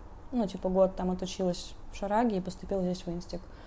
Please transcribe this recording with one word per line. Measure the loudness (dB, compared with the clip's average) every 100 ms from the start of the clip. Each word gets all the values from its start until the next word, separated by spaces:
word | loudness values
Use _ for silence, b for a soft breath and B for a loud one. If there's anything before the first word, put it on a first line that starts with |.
| -14 -14 -2
Ну, | 0 0
типа, | 0 2
год | 6 6
там | 6 0
отучилась | 0 -2 0 0 0 -6 -10 -10
в |
Шараге | -6 2 4 4 2
и |
поступила | -2 -6 -2 0
здесь | 0 0
в | -4
инстик. | -6 -6 -10 -10 B